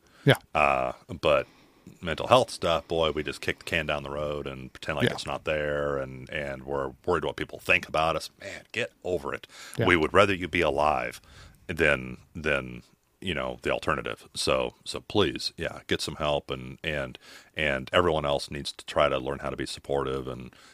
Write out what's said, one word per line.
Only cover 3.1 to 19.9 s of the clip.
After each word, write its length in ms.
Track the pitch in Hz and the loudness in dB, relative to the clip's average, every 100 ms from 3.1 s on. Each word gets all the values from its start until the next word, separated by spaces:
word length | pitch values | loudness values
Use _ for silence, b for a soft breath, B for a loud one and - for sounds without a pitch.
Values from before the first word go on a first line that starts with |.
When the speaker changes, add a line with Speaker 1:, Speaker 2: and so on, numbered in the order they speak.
Speaker 2:
we 120 | 76 | 0
just 180 | 71 67 | -4 -4
kick 180 | - 80 | -6 -6
the 60 | |
can 220 | - 85 76 | -2 -2 0
down 160 | 73 | -4
the 60 | 69 | -4
road 360 | 71 76 73 69 | -4 -4 -4 -6
and 260 | 65 64 | -10 -14
pretend 240 | - - 73 | -12 -6 0
like 100 | - | 0
Speaker 1:
Yeah. 60 | |
Speaker 2:
it's 120 | 71 - | 0 -6
not 180 | 69 | -6
there, 540 | 76 76 73 73 73 69 | -2 -2 0 -2 -2 -2
and, 320 | 65 65 65 | -6 -10 -10
and 340 | 78 71 67 | -8 -6 -8
we're 280 | 65 69 67 65 - | -6 -4 -4 -6 0
worried 180 | 85 | 0
what 120 | 73 - | 0 -4
people 220 | 78 - | -8 -8
think 300 | - 90 - | 2 2 2
about 280 | 78 80 78 | 0 2 0
us. 140 | - - | -4 -12
Man, 220 | 98 82 - | -14 -14 -10
get 200 | 107 120 - | -6 -6 -6
over 300 | 90 87 69 | -4 -2 -2
it. 120 | 64 - B B B | -8 -10 B B B
Speaker 1:
Yeah. 100 | 110 | 4
Speaker 2:
We 100 | 90 | 4
would 180 | 76 | 6
rather 200 | 92 101 | 6 6
you 140 | 92 87 | 4 -2
be 120 | 80 | 2
alive 600 | 78 69 76 69 60 - b b b b - | 2 4 4 2 -2 -8 b b b b -10
than, 520 | 80 78 69 64 64 _ | 2 4 4 -2 -12 _
than, 480 | 85 78 69 64 60 - _ _ _ | -6 0 0 -2 -12 -18 _ _ _
you 140 | 92 | -6
know, 240 | 73 64 62 | -4 -4 -4
the 80 | 71 | -2
alternative. 580 | 65 - 73 58 55 - | -2 0 -2 -4 -10 -10
So, 400 | - - 65 62 - | -4 0 2 0 -6
so 160 | - 71 | -12 -12
please, 520 | - 104 82 76 - - | -2 2 2 0 -6 -6
yeah, 240 | 78 - - | -8 -8 -4
get 120 | 85 | -2
some 160 | - 73 | -2 -2
help 340 | 76 71 - | 0 0 -2
and, 280 | 67 64 65 | -8 -8 -8
and, 340 | 80 73 64 - b b b - | -6 -4 -6 -10 b b b -2
and 340 | 76 65 65 | 0 0 2
everyone 320 | 90 87 78 | 4 4 2
else 260 | 73 71 - | 2 0 -2
needs 220 | 73 69 | -8 -8
to 140 | - - | -10 -4
try 220 | 80 73 | 4 4
to 100 | 67 | 4
learn 220 | 64 69 | -2 -4
how 100 | 69 | -4
to 60 | 67 | -6
be 100 | 65 | -6
supportive 600 | - - | -8 -2